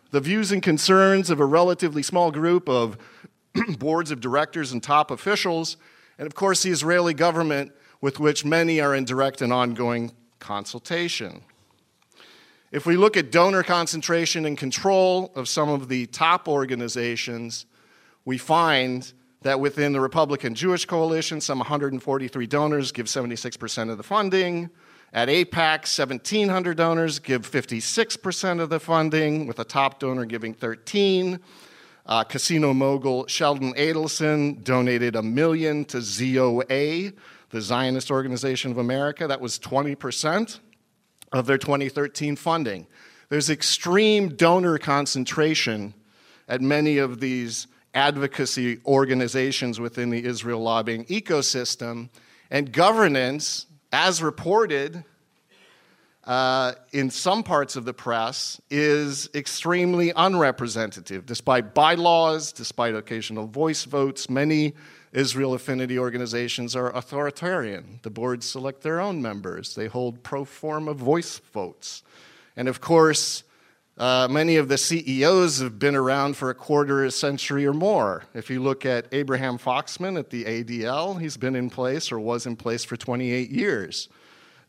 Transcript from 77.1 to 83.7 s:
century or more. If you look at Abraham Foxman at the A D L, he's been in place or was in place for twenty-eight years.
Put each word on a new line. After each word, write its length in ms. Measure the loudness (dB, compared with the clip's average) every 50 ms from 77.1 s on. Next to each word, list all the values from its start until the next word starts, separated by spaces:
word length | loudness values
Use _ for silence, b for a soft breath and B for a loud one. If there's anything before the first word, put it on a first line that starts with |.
| -2
century 520 | -2 -2 -2 -2 -2 -4 -4 -2 0 0
or 80 | 0 0
more. 520 | 2 2 2 2 2 2 0 -2 -4 -8 -12 -12
If 160 | -12 -8 -6
you 100 | -6 -2
look 240 | 0 -2 -2 0 -2
at 220 | -2 -2 -2 -2 -4 -4
Abraham 440 | -4 -2 -2 -2 -2 -2 -4 -6
Foxman 640 | -4 -2 -2 -2 -2 -2 -6 -8 -8 -6 -6 -6 -6
at 120 | -8 -8
the 160 | -8 -8 -6
A 180 | -6 -6 -6 -6
D 200 | -6 -6 -6 -4
L, 300 | -4 -4 -4 -4 -4 -6
he's 220 | -6 -8 -8 -8
been 180 | -4 -4 -2 -2
in 160 | -2 -4 -4
place 400 | -4 -4 -4 -2 -2 -4 -4 -6
or 80 | -6 -6
was 260 | -4 -4 -4 -4 -4
in 120 | -6 -10
place 260 | -6 -6 -4 -4 -4 -6
for 140 | -8 -10
twenty-eight 540 | -10 -6 -4 -4 -2 -2 -2 -2 -2 -4 -4
years. 580 | -4 -2 0 0